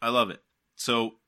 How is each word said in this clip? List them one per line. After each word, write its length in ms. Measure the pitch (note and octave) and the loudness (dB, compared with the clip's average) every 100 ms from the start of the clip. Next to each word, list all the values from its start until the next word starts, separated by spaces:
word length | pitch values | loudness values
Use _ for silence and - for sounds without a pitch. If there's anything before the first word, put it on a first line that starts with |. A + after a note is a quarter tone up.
I 80 | A#2 | 0
love 220 | B2 G#2 | 2 0
it. 120 | E2+ _ _ _ - | -2 _ _ _ -10
So 400 | - A#2 A2+ - | -2 0 0 -6